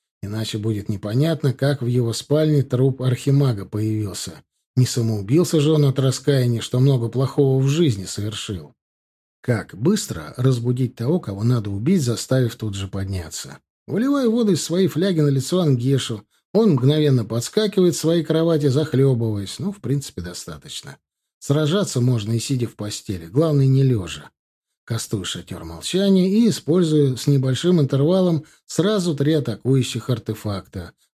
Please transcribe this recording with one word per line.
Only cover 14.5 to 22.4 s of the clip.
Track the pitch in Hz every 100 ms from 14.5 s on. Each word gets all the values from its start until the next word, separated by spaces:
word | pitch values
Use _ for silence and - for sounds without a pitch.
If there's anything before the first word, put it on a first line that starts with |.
из | 165
своей | - 170 185
фляги | - 196 165
на | 147
лицо | 135 127 180
Ангешу. | 165 123 127 135 - 110 - _ _
Он | 196 226
мгновенно | 139 127 156 147 131
подскакивает | 107 113 - - 214 196 180
с | -
своей | 156 170
кровати, | 156 160 165 160 143
захлёбываясь. | 127 156 131 135 123 113 104 95 -
Ну, | 175
в | 196
принципе, | 113 143 - -
достаточно. | 87 - - 71 71 - 71 67 _ _ _ _
Сражаться | - 143 151 196 190 131
можно | 120 120 104
и | 113